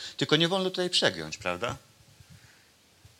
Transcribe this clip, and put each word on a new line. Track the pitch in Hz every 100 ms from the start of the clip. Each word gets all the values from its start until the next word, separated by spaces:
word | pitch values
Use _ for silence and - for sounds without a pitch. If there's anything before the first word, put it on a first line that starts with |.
| - -
Tylko | 143 151
nie | 165
wolno | 190 185
tutaj | 185 180
przegiąć, | - 147 85 80 -
prawda? | 90 87 117 139 - _ - - - - - - _ _ _ _ - _